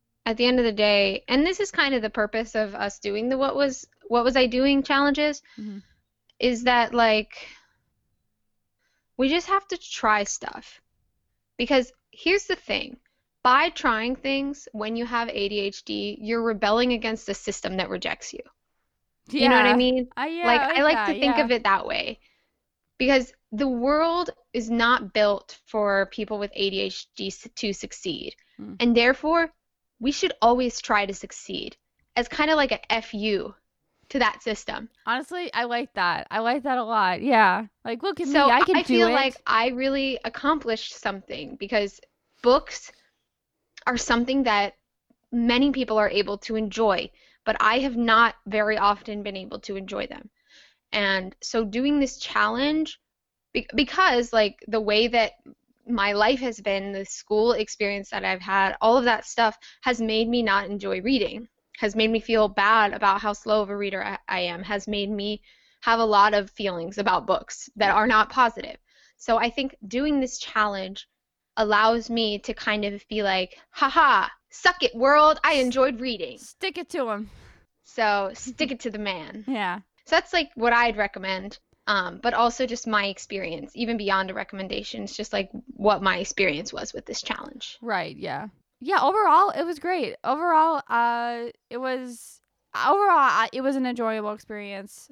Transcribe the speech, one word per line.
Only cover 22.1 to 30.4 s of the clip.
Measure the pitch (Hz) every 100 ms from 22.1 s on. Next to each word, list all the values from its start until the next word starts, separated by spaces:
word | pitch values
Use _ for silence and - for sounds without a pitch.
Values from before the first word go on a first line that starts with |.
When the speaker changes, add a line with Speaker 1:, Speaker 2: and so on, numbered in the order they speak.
| - _ _ _ _ _ _ _ -
Speaker 1:
Because | 254 269 247 _ _
the | 220 277
world | 247 254 302 330 339 359 - _
is | 233 226
not | 233 233 254 196
built | 220 208 196 - - _
for | 220 208 196 196
people | - 208 208
with | 202
A | - 196
D | 190
H | 196 - - -
D | 196
s-, | - - -
to | 156
succeed. | 196 202 - 190 156 - - _ -
Speaker 2:
Mm. | 208 190
Speaker 1:
And | 240 233
therefore, | 240 269 302 339 330 _ _ _ _ -
we | 240
should | 285 370 -